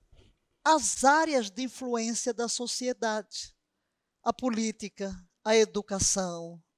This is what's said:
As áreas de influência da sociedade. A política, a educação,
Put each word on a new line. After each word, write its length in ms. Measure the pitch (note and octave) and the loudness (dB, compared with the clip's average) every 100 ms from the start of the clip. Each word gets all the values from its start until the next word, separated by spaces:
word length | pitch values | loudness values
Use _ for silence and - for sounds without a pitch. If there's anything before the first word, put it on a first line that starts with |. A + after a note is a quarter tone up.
| _ - _ _ _ _ D4 | _ -20 _ _ _ _ 4
As 400 | D#4 A3+ - C4 | 4 2 2 4
áreas 440 | D4+ D#4+ C#4 G3+ | 6 4 0 -2
de 140 | F#3+ | -6
influência 720 | C4 - B3+ A#3 A3+ A#3 - | -8 -8 -4 -4 -2 -4 -4
da 160 | G#3+ A#3 | -4 -4
sociedade. 1040 | - A#3+ - B3 B3 A3+ G#3+ G3+ - - _ _ _ _ _ _ _ | -4 -6 -4 -4 -4 -2 -4 -6 -12 -14 _ _ _ _ _ _ _
A 120 | A#3 | -2
política, 800 | - B3+ A3 A3 G#3+ G#3 - G3 F#3 F3+ _ G#3+ | 0 0 -2 -2 -4 -10 -8 -10 -10 -16 _ 4
a 100 | A3+ | 4
educação, 1040 | A3 G#3 - G3 - G3 F#3 E3+ E3+ E3+ _ | 4 0 -4 -2 0 0 -2 -6 -12 -16 _